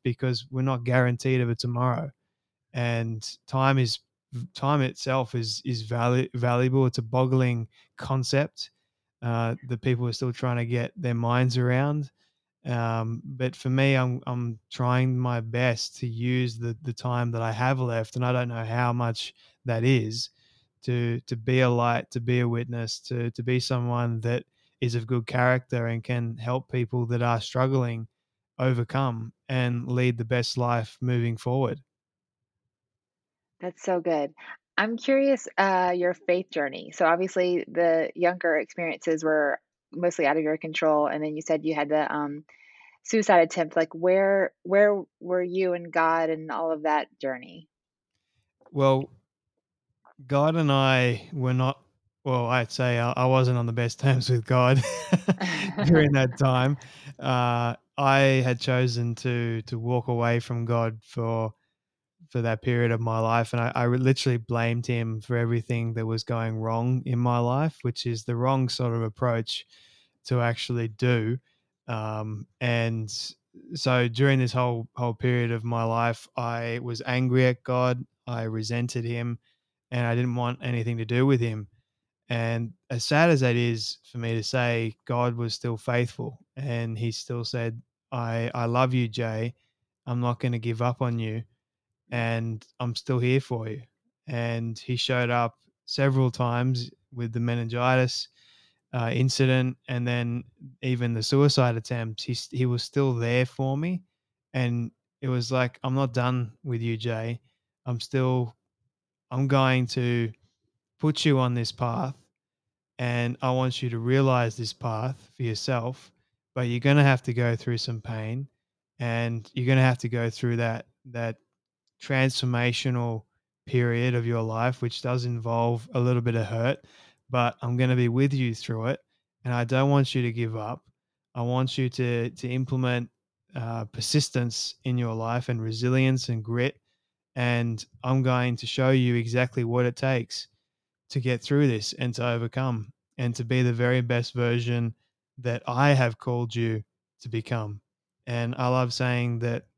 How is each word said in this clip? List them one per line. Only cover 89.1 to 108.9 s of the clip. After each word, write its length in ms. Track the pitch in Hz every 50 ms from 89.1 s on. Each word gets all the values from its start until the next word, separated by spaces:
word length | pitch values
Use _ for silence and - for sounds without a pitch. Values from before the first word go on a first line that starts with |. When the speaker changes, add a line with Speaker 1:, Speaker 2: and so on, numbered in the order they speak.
| 107 127 120 113 110 110 113 123 - _ _ _ _ _ _ _ _ _ -
Speaker 1:
I'm 140 | 127 123 123
not 200 | 123 123 120 -
gonna 180 | - 123 120 113
give 240 | 110 117 113 110
up 200 | 120 123 127 -
on 180 | 131 123 117 117
you, 240 | 113 110 110 113 117 _ _ _ _ _ _ _ _ _ _ _ _ -
and 560 | - 120 117 113 117 113 113 113 110 110 - _ _ -
I'm 160 | 123 120 113
still 240 | - - - 131 123
here 200 | 123 123 127 135
for 280 | - - 123 113 110 110
you." 140 | 110 139 117 - _ _ _ _ _ _ _
And 500 | 156 135 117 117 117 117 117 117 113 113
he 200 | - - - 127
showed 340 | 117 - - 131 123 123 120
up 240 | 123 120 117 113 - _ _ _ _ _ _
several 480 | - - - 139 139 131 135 131 123
times 580 | 120 - 123 120 120 120 123 131 127 120 120 - - _ _ _ 139
with 180 | 120 120 113
the 60 | 113 120
meningitis, 880 | 117 120 120 120 117 113 117 120 123 127 127 127 127 123 - - - - _ _ _ _ _ _ _ _ _ _ _ _
uh, 200 | - 123 117 117 113
incident, 600 | 120 131 131 - - 135 127 131 131 127 127 131 - _
and 200 | - 131 123 120
then 360 | 123 120 120 120 120 117 123 120 - _ - 147 135 - _
even 320 | - 127 127 120 123 117 117
the 80 | 110
suicide 540 | 110 - 139 139 143 143 - 139 127 123 113
attempts. 480 | 113 - - 127 117 113 113 107 - -
He 80 | -
s-, 160 | 123 - - -
he 160 | - 123 127
was 160 | 123 123 117
still 320 | - - - 139 139 135 123
there 320 | 117 117 117 120 123 127
for 300 | - - - 135 131 135
me, 260 | 143 160 180 185 175 - _ _ _ _ _ _ _ _ _
and 380 | - 127 127 120 120 120 117 113 - _ _ _ _ -
it 80 | 139 131
was 240 | 127 123 117 113
like, 260 | 131 127 127 123 - - -
"I'm 100 | 131 127
not 180 | 135 139 123
done 380 | 117 127 123 127 127 127 120 107 - _ -
with 180 | 143 120 113
you, 140 | 117 117 113
Jay. 440 | 110 110 120 113 110 113 117 120 - _ _ _ _ _ _ _ _ -
I'm 160 | 123 123 113
still, 560 | - - - 131 127 127 127 127 123 113 - _ _ _ _ _ _ _